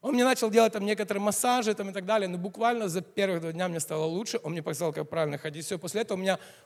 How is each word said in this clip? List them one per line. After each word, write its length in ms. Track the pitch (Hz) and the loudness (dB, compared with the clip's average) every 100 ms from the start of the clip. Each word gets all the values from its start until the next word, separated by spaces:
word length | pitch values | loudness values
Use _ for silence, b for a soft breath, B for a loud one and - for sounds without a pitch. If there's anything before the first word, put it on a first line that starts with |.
Он 80 | 233 | 0
мне 120 | 247 | 4
начал 260 | 247 - 220 | 4 4 4
делать 240 | 214 226 | 6 4
там 100 | 220 | 4
некоторые 380 | 202 208 202 202 | -2 -2 0 0
массажи 500 | 208 202 247 247 220 | 0 0 2 2 2
там, 140 | 214 196 | -2 -2
и 40 | |
так 100 | 196 | -6
далее, 240 | 185 220 190 | 0 2 2
но 80 | 175 | -2
буквально 520 | 185 185 226 240 214 | -6 0 0 2 0
за 120 | 165 | -4
первых 400 | - - 196 175 | -4 0 2 2
два 120 | 165 | -2
дня 160 | 165 185 | -2 -2
мне 120 | 165 | -2
стало 240 | - 156 | -4 -2
лучше, 340 | 160 170 226 - | 0 -2 -2 -4
он 100 | 156 | -4
мне 100 | 165 | -4
показал, 300 | 156 156 170 | -4 -2 -2
как 160 | 156 151 | -2 -4
правильно 300 | 165 156 143 | 0 0 -2
ходить, 260 | 160 151 | -6 -8
всё. 140 | 156 180 | -8 -6
После 240 | 175 202 | -4 -4
этого 160 | 226 190 | -2 -2
меня 200 | 190 185 B B | 0 0 B B